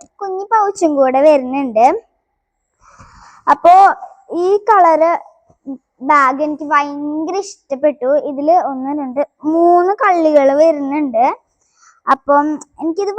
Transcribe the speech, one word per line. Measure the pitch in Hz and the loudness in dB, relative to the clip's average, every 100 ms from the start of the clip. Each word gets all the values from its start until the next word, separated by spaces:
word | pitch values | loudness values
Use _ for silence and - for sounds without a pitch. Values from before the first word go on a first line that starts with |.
| - - | -14 -14
കുഞ്ഞു | 392 381 403 | -10 -8 -2
പൗച്ചും | 440 403 392 330 277 | 0 0 0 -2 0
കൂടെ | 262 269 302 | 0 2 2
വരുന്നുണ്ട്. | 294 254 277 262 214 254 427 _ _ _ _ _ _ _ _ _ _ - _ - - - | 2 -2 -6 -4 2 2 0 _ _ _ _ _ _ _ _ _ _ -20 _ -20 -10 -2
അപ്പോ | 285 339 370 392 - - - - 330 | 2 4 6 4 2 -12 -20 -12 -4
ഈ | 359 403 415 | -2 -2 2
കളറ് | 415 339 311 330 330 - _ _ _ 269 262 _ - 262 | 4 4 4 0 -2 -8 _ _ _ -18 -18 _ -12 0
ബാഗ് | 294 269 269 | 2 2 0
എനിക്ക് | 302 302 | -6 -6
ഭയങ്കര | 294 294 285 285 294 302 320 381 381 | -4 -2 -2 -8 -8 -6 -6 -6 -8
ഇഷ്ടപ്പെട്ടു. | - - 269 302 - 254 294 285 | -16 -12 -4 -4 -2 -2 -2 -2
ഇതില് | 269 294 349 269 | -4 0 0 0
ഒന്ന്, | 262 269 294 | -8 -8 -8
രണ്ട്, | 262 254 294 _ 302 | -8 -8 -8 _ -4
മൂന്ന് | 330 349 349 359 | 0 2 2 0
കള്ളികള് | 415 415 349 311 294 269 277 | 0 0 2 2 4 2 4
വരുന്നുണ്ട്. | 330 294 277 294 277 226 262 453 _ _ _ _ _ _ - | 2 2 -4 -4 -4 0 0 -2 _ _ _ _ _ _ -4
അപ്പം | 269 - 285 302 302 - - | -4 0 0 0 -6 -12 -8
എനിക്കിത് | 330 330 403 | -6 -4 -4